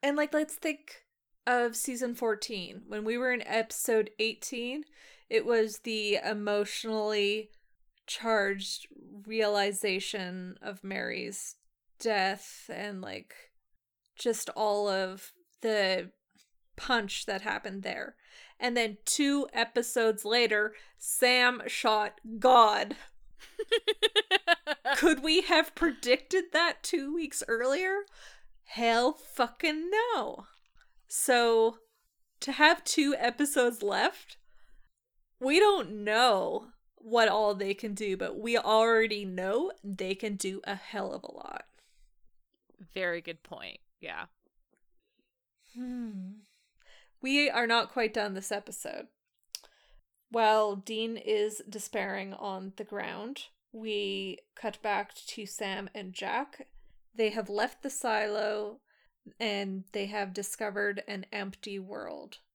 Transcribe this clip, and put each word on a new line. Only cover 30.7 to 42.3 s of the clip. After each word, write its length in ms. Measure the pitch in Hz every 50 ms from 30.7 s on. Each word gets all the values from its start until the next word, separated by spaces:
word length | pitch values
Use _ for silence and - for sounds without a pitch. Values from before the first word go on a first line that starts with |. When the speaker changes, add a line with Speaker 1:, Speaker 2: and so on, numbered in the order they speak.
| _ - - _ _ - _
Speaker 1:
So, 680 | _ - - - - 254 240 233 233 226 226 220 226 226 - _ _ _ _ _ _ _ _ _ _ _ _
to 100 | - -
have 320 | - - 302 311 339 330 -
two 320 | - - - 294 277 285
episodes 640 | - 226 240 233 - 294 285 - 294 247 240 240 233
left, 560 | 208 202 196 185 220 349 - - - - - - _ - - - - - - - - _ _ _ _ _ _ _ _ _ _ _
we 200 | 254 262 294 349
don't 440 | 415 415 403 359 233 170 208 208 208
know 640 | 208 214 226 247 254 214 190 170 165 - 214 233 - - _ _ _ _
what 320 | _ - 226 220 233 226 214
all 240 | 196 214 214 208 202
they 200 | 190 202 196 196
can 200 | 202 - 214 202
do, 240 | 190 220 202 190
but 200 | 190 190 - - 208
we 180 | 214 240 233
already 680 | 233 - - 220 220 226 226 226 220 226 220 214 208 208
know 480 | 190 180 180 185 190 202 240 330 381 - _ -
they 320 | 202 196 185 190 185 190
can 200 | 190 - 214 208
do 260 | 190 - 190 190 196 -
a 100 | - 202
hell 380 | 190 - - - 208 196 190 -
of 100 | - -
a 80 | -
lot. 340 | - - - - - - - _ _ _ _ _ _ _ - _ _ _ _ -